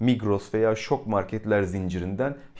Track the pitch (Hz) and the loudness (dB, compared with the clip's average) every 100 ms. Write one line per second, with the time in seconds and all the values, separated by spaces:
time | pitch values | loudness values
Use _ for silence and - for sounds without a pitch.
0 | 120 117 104 101 - 107 110 110 - 131 | 2 2 2 0 0 2 2 2 0 -2
1 | 107 101 92 110 107 104 95 98 92 87 | 0 0 0 -4 0 2 2 -2 -2 -4
2 | 90 98 135 143 - - | -4 -2 -4 -6 -12 -6